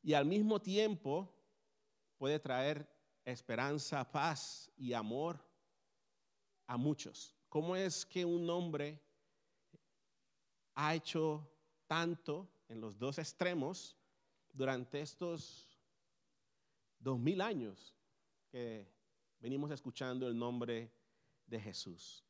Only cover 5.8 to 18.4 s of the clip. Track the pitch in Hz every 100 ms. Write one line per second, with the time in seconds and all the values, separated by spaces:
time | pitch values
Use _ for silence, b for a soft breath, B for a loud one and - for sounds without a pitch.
5.8 | _ _ _ _ _ _ _ _ - 123
6.8 | 139 147 - - - _ _ 151 165 185
7.8 | 190 - - 185 175 175 170 175 175 151
8.8 | 147 151 _ _ _ _ _ _ _ -
9.8 | _ _ _ _ _ _ _ _ _ -
10.8 | 151 160 - 165 156 151 147 _ _ _
11.8 | _ 160 170 165 - 151 190 _ _ 113
12.8 | 110 101 127 139 151 - 180 175 135 185
13.8 | - - _ _ _ _ _ 131 131 127
14.8 | 123 143 147 - 175 165 - - - _
15.8 | _ _ _ _ _ _ _ _ _ _
16.8 | _ _ 123 127 127 185 208 185 113 95
17.8 | - _ _ _ _ _